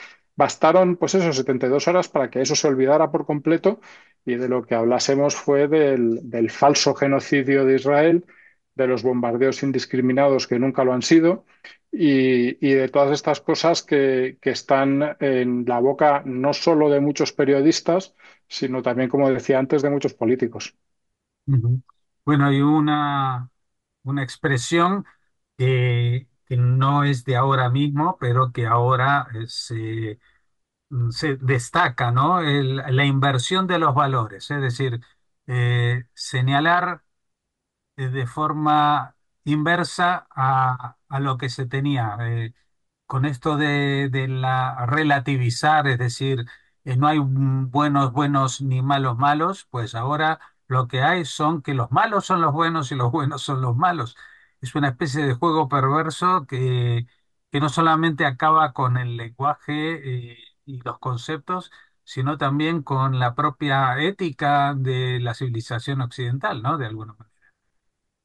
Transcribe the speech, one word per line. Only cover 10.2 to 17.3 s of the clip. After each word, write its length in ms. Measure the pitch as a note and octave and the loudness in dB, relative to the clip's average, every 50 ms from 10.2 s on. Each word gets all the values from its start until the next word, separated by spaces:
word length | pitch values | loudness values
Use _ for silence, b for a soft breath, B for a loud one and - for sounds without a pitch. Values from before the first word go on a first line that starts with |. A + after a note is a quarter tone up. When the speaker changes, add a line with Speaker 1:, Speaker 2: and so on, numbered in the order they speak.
| C#3 C#3+ C3+ B2+ - | 4 4 4 2 0
Speaker 1:
que 120 | - B2 A#2+ | -2 -2 0
nunca 240 | B2+ C3+ C3 - C3 | 0 0 0 0 0
lo 100 | B2 B2+ | 2 0
han 80 | B2+ | 0
sido 440 | A#2 - E3 E3 D#3+ E3+ F#3 - _ B B B B B B B _ _ | 2 4 6 6 6 4 0 0 _ B B B B B B B _ _
y, 680 | - - F3 D3 C#3 C3+ C3 C3 B2+ B2 A#2+ B2 B2+ - - | -4 0 2 4 4 4 4 4 4 2 2 0 -2 0 0
y 60 | C#3 C3+ | 2 4
de 160 | C3+ C3 C3 | 2 2 2
todas 220 | - C#3+ C#3+ C#3 | 2 2 4 4
estas 280 | D3 C#3 - D#3 D3 - | 2 0 0 -2 -4 -2
cosas 420 | - - D#3+ - - E3 E3+ - - | -2 -2 -2 0 2 0 0 0 0
que, 540 | - D#3 C#3+ C#3 C3+ C3 B2+ B2+ C3 - _ | 0 2 2 2 2 2 0 -2 -4 -6 _
que 80 | - C#3 | -4 -4
están 640 | B2 - - - C#3 C3+ C3+ C#3 C#3 C#3 D3 D3 D3 - | -4 -4 0 0 2 2 4 2 2 0 0 -2 -2 -2
en 440 | D3+ C#3 C3 B2+ B2 B2 B2 B2 A#2+ | 0 0 2 2 0 0 -2 -2 -2
la 140 | B2 B2 A#2+ | -2 0 2
boca 440 | A#2+ C#3 C#3 C#3 D#3 D3 C#3+ C#3+ C#3 | 2 0 2 4 4 4 4 2 -2
no 280 | C3+ B2+ B2+ C3 C#3+ C#3 | -4 -6 -2 -2 -2 -2
solo 360 | - - E3+ E3 D3+ D3+ D3 | 0 2 2 4 4 4 4
de 100 | C#3+ C#3+ | 4 2
muchos 320 | C#3+ D3 C#3+ - D#3 - | 2 0 0 0 -2 -2